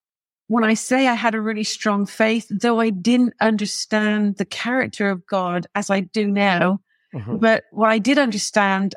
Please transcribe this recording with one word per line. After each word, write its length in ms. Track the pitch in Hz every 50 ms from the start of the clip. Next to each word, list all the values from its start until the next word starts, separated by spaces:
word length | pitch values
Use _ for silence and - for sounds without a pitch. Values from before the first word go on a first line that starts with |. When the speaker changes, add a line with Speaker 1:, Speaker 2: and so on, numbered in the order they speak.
| _ _ _ _ _ _ _ _ _
Speaker 1:
when 160 | - 220 240 220
I 80 | 220 226
say 340 | - - - 254 269 269
I 60 | 247 233
had 200 | 208 233 226 220
a 40 | 220
really 220 | 208 220 220 214 214
strong 420 | - - - - 220 202 202 202
faith, 420 | - - - 220 220 226 226 - -
though 300 | 214 180 - 240 233 226
I 80 | 226 226
didn't 440 | 196 180 170 233 247 247 247 233 - -
understand 960 | 208 220 220 202 208 - - - - - 214 214 214 208 208 214 208 202 190
the 100 | - 185
character 640 | - - - - 233 254 262 - - - - 208 202
of 160 | 190 175 -
God 420 | - 202 190 180 175 175 175 170 - -
as 140 | 202 202 -
I 120 | 196 196
do 260 | 185 - - 220 208
now, 520 | 202 202 202 202 196 180 175 175 180 196 - - _ _ _ _ _ -
Speaker 2:
Mm-hmm. 220 | 131 101 117 -
Speaker 1:
but 280 | 196 226 226 226 - - _
what 220 | - 202 226 220
I 80 | 220 220
did 180 | 190 254 285
understand, 800 | 294 269 233 208 196 - - - 214 202 196 190 190 196 196 -